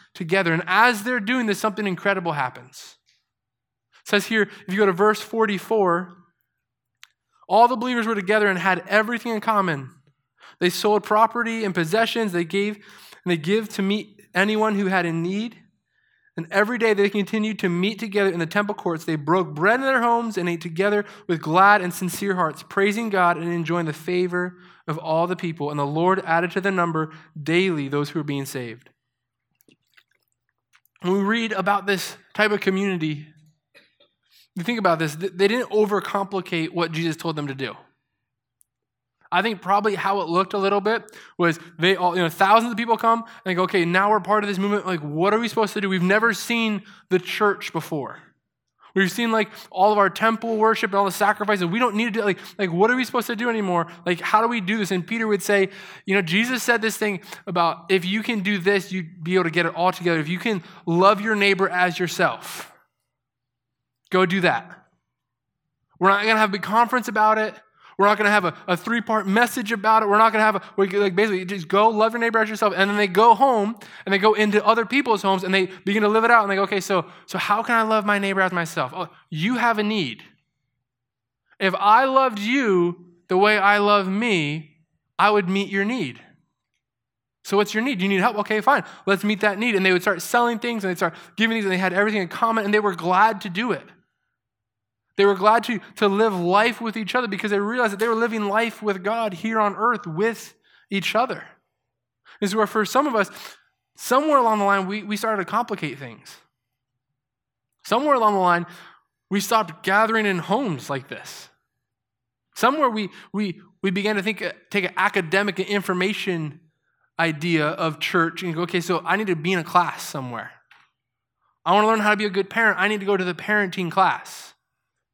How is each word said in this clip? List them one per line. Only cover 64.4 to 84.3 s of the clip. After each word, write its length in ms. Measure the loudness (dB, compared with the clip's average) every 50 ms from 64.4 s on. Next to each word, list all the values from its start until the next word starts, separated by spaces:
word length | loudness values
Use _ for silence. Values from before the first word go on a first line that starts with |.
| 2
that." 280 | 2 2 0 -4 -10 -18 -20 _ _ _ _ _ _ _ _ _ _ _ _ _ _ _ _ _ _ _ _ _ _ _ _
We're 120 | 4 4
not 120 | 4 4 4
gonna 160 | 2 2 4
have 120 | 2 2
a 20 | 0
big 100 | -4 -4
conference 460 | 0 2 2 2 2 0 -2 -4 -2
about 300 | 0 2 2 2 2 2
it. 140 | 0 -4 -6 -12 -20 _ _ _ _ -18 -2 2
We're 80 | 2
not 120 | 2 4 4
gonna 120 | 2 2
have 140 | 2 2 2
a, 100 | 0 -4 -6 -4
a 100 | -4 -4
three-part 500 | -4 -2 -4 -4 -4 -2 -2 -2 -2 0
message 440 | 0 2 2 2 2 0 -4 -4 -4
about 320 | -4 -2 2 2 4 4 4
it. 60 | 4
We're 100 | 4 6
not 140 | 6 4 4
gonna 120 | 4 4
have 120 | 4 2
a, 60 | 0 -4 -6 -2
we, 120 | 0 0 0
like, 260 | 2 0 0 2 2
basically, 300 | 2 2 2 0 -2 -4
just 240 | -6 -8 -8 -6 0
go 200 | 2 4 4 4
love 240 | 4 4 2 2 2
your 80 | 0
neighbor 180 | -2 0 2 2
as 80 | 0 0
yourself. 260 | 0 0 0 0 2
And 140 | 2 2 2
then 60 | 2
they 100 | 0 0
go 280 | 2 4 6 6 6 8
home, 420 | 6 4 4 4 2 0 -2 -4 -8 -14 -20 -20 -14 -4
and 80 | -2 0
they 60 | 2
go 160 | 4 4 4
into 300 | 4 2 2 2 2 4
other 200 | 4 2 2 0
people's 380 | 0 0 0 2 2 0 0 2
homes, 220 | 0 0 0 0
and 100 | 0 0
they 120 | 0 0 0 -4 -6 -4
begin 180 | -2 0 2 2
to 60 | 2
live 160 | 2 2 4
it 60 | 6
out. 120 | 4 4 4
And 80 | 2
they 60 | 0
go, 60 | 0 0
"Okay, 180 | 0 -2 -4
so, 260 | -2 0 0 -2 -2 -2 -10 -20 -16
so 120 | -8 -6 -6
how 240 | -2 0 -2 -2 0
can 140 | 0 2
I 60 | 2 2
love 220 | 2 2 0 2
my 140 | 2 0 0
neighbor 220 | 0 -2 0 0
as 120 | 0 0 0
myself? 400 | -2 -4 -4 -4 -4 -4 -4 -6
Oh, 140 | -10 -10 -12 -12 -20 _ _
you 260 | -8 -4 -2 -2 -2
have 220 | 0 0 0 0 0
a 40 | -2
need. 400 | -2 -2 -2 -4 -4 -6 -12 -18 -20 _ _ _ _ _ _ _ _ _ _ _ _ _ _ _ _ _ _ _ _ _ _ _ _ _ _
If 140 | -2 0 0
I 300 | 2 4 6 6 6 6
loved 340 | 4 4 2 2 2 0 -2
you 640 | -2 -2 0 0 2 2 4 4 2 2 0 -4 -12 -20 _ _ _ -2
the 80 | 2
way 220 | 4 4 4 4 4
I 200 | 4 4 4 4
love 300 | 4 4 4 4 2 0
me, 680 | -2 -2 0 0